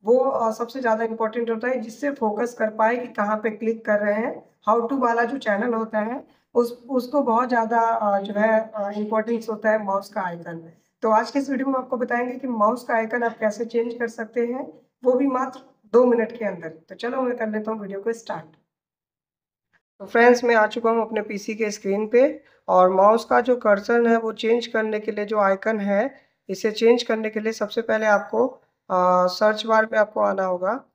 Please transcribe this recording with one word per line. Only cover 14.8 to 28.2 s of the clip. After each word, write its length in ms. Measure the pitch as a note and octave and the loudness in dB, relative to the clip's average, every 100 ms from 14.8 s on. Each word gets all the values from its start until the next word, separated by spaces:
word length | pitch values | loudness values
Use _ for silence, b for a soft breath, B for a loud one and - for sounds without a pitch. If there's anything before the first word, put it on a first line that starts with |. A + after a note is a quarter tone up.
| _ _ | _ _
वो 100 | B3+ | 0
भी 140 | B3+ C#4 | 2 2
मात्र 320 | B3+ C#4 - - _ _ | 0 -4 -8 -20 _ _
दो 120 | A#3 B3 | 4 6
मिनट 260 | A#3 A3 | 4 0
के 140 | - G#3 | -2 -6
अंदर। 240 | F3+ E3 D#3+ _ | -6 -12 -16 _
तो 60 | F#3+ | -10
चलो 260 | A#3+ C4+ | -6 -2
मैं 140 | B3+ A#3+ | -2 -2
कर 100 | A3 | -4
लेता 220 | G#3+ G#3+ | -4 -4
हूँ 80 | G#3+ | -8
वीडियो 200 | G3+ G3 | -8 -8
को 140 | G#3+ | -6
स्टार्ट। 320 | A3 - F3 D#3 _ _ _ _ _ _ _ _ _ _ _ _ _ _ _ | -6 -8 -12 -12 _ _ _ _ _ _ _ _ _ _ _ _ _ _ _
तो 40 | G3 | -4
फ्रेंड्स, 380 | A#3 A#3+ A#3+ | 6 6 6
मैं 120 | A#3+ A#3 | 4 4
आ 120 | G#3+ | 4
चुका 220 | A3 A3+ | 2 0
हूँ 120 | A3+ | 0
अपने 200 | A3 A3 | 0 -4
पीसी 340 | G#3 G3+ - G#3+ | -6 -8 -8 -4
के 160 | G#3+ | -4
स्क्रीन 360 | G#3 G3 G3 G#3+ | -4 -2 -2 2
पे 360 | A#3+ C#4 D4+ b b - | 4 4 2 b b 0
और 220 | F#3 F#3 | 4 6
माउस 360 | F#3+ G3 A3+ A3+ | 6 6 6 4
का 160 | B3 | 0
जो 140 | A#3+ B3 | 2 2
कर्सर 520 | A3 G3+ G3+ A#3+ A#3 | 4 2 2 2 4
है 100 | A3+ | 2
वो 140 | A3+ | 0
चेंज 340 | G#3+ A3 A#3 A#3 | -4 0 0 0
करने 320 | A3+ A3 G#3+ | -4 -2 -4
के 120 | G#3+ | -4
लिए 140 | G#3 G#3 | -6 -4
जो 140 | G#3+ | 0
आइकन 400 | G3 G3 G#3+ A3 | 2 2 0 -2
है, 360 | G3+ G3+ B3+ b b b _ | 0 0 0 b b b _
इसे 220 | F#3+ A3 | -6 -4
चेंज 320 | G#3+ A3+ A#3 | 2 4 4
करने 260 | A#3+ A3+ A3 | 2 -4 -4
के 100 | G#3+ | -4
लिए 140 | G#3+ | -6
सबसे 280 | A3 G#3 A#3+ | -4 -6 -4
पहले 240 | A3+ A3 A3 | -2 0 2
आपको, 420 | G3+ | 2